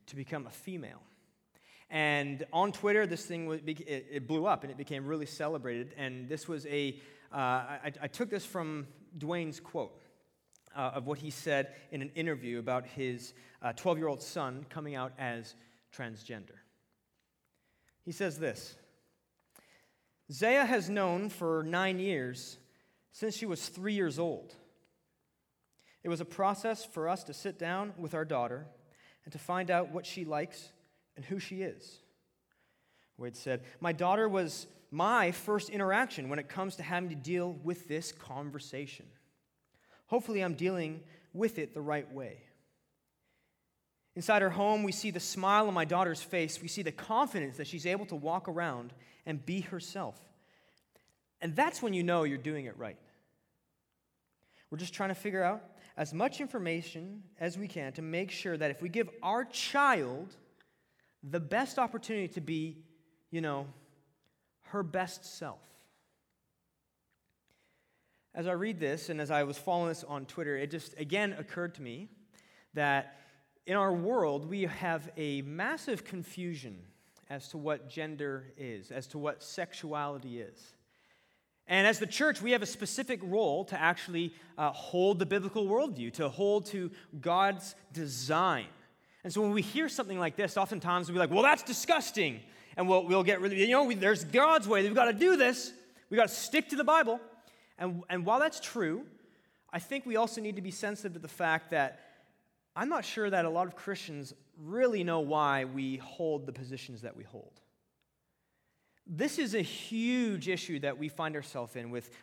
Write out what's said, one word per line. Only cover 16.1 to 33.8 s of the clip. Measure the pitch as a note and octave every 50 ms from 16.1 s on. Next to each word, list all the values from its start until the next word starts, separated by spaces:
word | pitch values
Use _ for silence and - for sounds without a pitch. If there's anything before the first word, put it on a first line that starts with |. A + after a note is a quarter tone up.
| A2 G#2 G#2+ - A#2+ G#2+ F#2+ - - - _ _ _ _ _ _ _ _ _ _ _ _ _ _ _ _ _ _ _ _ _ _ _ _ _ _ _ _ _
He | F3+ D#3
says | - G3 F3+ D3 D3
this, | D#3+ C3+ G#2 - - - - - - _ _ _ _ _ _ _ _ _ _ _ _ _ _ - _ _ _ _ _ _ _ _ _ _ _ _ _ -
"Zaya | D3 C3 G3 A3+ B3+ C#4 C#4
has | A#3 B3+ A3 F3 E3
known | G3+ G#3 G3 F3+ F3 F3+ G3+ G#3+
for | G3+ - F3 E3 D#3+ D#3+ D#3
nine | D#3+ E3+ F3+ F#3+ F#3+ F#3 F3+
years, | F#3+ G3 F#3 C#3+ C3 B2 B2+ B2+ - - - - _ _ _ _ _ _ _ _ _ _
since | - - G#3+ A3 G#3
she | - A3+
was | G#3+ F3 D3+ - -
three | - F#3 F#3 G#3 G#3+
years | G3+ F#3+ D#3+ C3
old. | D3 E3+ E3+ C#3 E2+ - - - - - _ _ _ _ _ _ _ _ _ _ _ _ _ _ _ _ _ _ _ _ _ _ _ _ _ _ _ -
It | E3+
was | E3+ D#3
a | E3+
process | E3+ E3+ - G3 G3 G3+ G3+ - A3+ A3 G#3+ -
for | - - E3+ D#3 E3
us | F3+ F#3 F3+
to | - C#3+
sit | - - G3+ F3+ -
down | E3+ E3 F3+ F#3+ G3+ G#3 F#3+
with | E3+ E3+ D3+ E3+
our | D#3+ D#3+
daughter | D#3 D#3 B2+ A#2+ A#2 B2 C3 D#3 D3+ - - _ _ _ _ - - _ _ _
and | D3+ -
to | D#3
find | - - F3 F#3 F#3 E3+ F3+
out | F3 F3+ C#3+
what | D#3 F3 F3
she | - - F#3+ F3
likes | D#3 D3+ D3 D3 C#3+ - - - - - _ _ _ _ _ _ _ _
and | - C3
who | - F#3 G3
she | - - F#3+ F#3 F#3+
is." | E3+ F#2 - - - - - _ _ _ _ _ _ _ _ _ _ _ _ _ _ _ _ _ _ _ _ _ _ _
Wade | - B2 B2 A#2+
said, | - - C#3 C3 B2 B2+ - - -